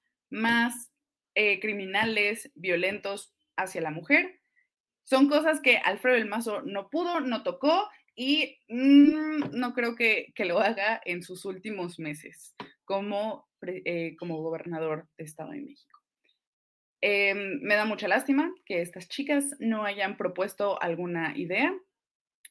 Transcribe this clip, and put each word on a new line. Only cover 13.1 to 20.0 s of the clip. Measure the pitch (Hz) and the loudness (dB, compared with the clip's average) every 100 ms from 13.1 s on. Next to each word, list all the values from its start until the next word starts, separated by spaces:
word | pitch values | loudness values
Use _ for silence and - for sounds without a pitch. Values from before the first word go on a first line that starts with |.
| 202 220 - _ _ | -4 -4 -6 _ _
pre-, | 180 185 180 | -10 -8 -6
eh, | 170 165 156 | -4 -6 -8
como | 175 160 | -8 -6
gobernador | 160 160 175 160 160 156 - - | -6 -6 -8 -6 -4 -6 -8 -16
de | |
Estado | 156 - - | -16 -14 -12
de | 143 | -12
México. | - - _ _ _ _ _ _ _ _ _ _ _ _ | -14 -18 _ _ _ _ _ _ _ _ _ _ _ _
Em, | 202 202 202 202 196 180 | -2 2 0 0 -4 -6
me | 202 | 0
da | 208 214 | 2 2
mucha | 208 196 | -2 0
lástima | 214 277 277 330 - _ | 0 2 0 0 -6 _
que | 180 | -4
estas | 170 180 175 | -4 -10 -12
chicas | - 285 285 277 - | -8 -2 0 -2 -4
no | 226 214 | -4 -2
hayan | 208 202 | -4 -4